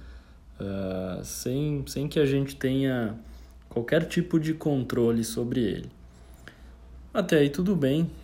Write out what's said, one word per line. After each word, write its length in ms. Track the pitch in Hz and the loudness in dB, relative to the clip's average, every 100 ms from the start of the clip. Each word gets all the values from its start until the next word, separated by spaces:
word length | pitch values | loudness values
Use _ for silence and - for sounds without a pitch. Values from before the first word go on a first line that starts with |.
| - - - - - - | -16 -20 -20 -20 -18 -10
Ah, 640 | 98 98 95 92 92 92 | -6 -4 -4 -4 -6 -6
sem, 640 | - - 123 131 151 143 131 | -8 -6 -4 -2 -2 -2 -4
sem 220 | 131 147 | -4 -2
que 100 | 160 | 2
a 60 | |
gente 320 | 139 139 139 - | 4 4 0 -2
tenha 580 | 127 135 135 127 110 113 - - - - - | 0 2 2 0 -2 -6 -12 -18 -20 -20 -8
qualquer 380 | 120 117 156 170 | -4 2 2 2
tipo 340 | - 165 165 | 0 2 2
de 140 | 156 | 2
controle 680 | 156 156 139 120 120 117 117 | 0 0 0 0 2 4 2
sobre 380 | 113 - 120 127 | 0 -2 -2 0
ele. 300 | 107 90 85 - - - - - - - - - - - - | 0 -2 -8 -16 -20 -20 -20 -20 -20 -20 -20 -20 -20 -20 -4
Até 280 | 240 180 160 | -2 4 6
aí 100 | 143 | 6
tudo 260 | 143 185 180 | 2 0 2
bem, 340 | 131 147 165 - | 2 2 0 -4